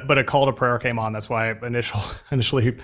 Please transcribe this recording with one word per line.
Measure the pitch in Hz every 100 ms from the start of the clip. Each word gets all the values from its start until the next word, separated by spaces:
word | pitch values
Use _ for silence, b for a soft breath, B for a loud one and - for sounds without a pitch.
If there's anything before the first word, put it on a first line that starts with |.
| 135
But | 139
a |
call | 131 143 135
to |
prayer | 113 123 120
came | 127 117
on. | 110
That's | 107 -
why | 113 113
I | 110 120
initial-, | 120 117 104 - -
<laughs> | -
initially | 135 110 131 120 -